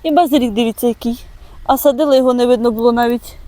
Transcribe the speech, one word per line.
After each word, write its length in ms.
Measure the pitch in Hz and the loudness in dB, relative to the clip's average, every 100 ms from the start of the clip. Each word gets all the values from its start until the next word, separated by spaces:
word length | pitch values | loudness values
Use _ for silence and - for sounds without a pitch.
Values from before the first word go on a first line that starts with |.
І 80 | 330 | 0
базилік, 400 | 302 330 277 240 | 0 2 0 0
дивіться, 360 | 208 226 214 240 | -2 -2 -2 -4
який. 380 | 220 233 240 - - - - - | -2 -6 -8 -14 -20 -20 -12 -4
А 120 | 262 | 0
садила, 380 | 294 247 294 262 | 0 0 2 2
його 180 | 254 | 2
не 120 | 247 247 | 0 2
видно 260 | 247 240 | 2 0
було 200 | 220 240 | 0 0
навіть 440 | 233 240 240 - - | 0 0 -2 -8 -20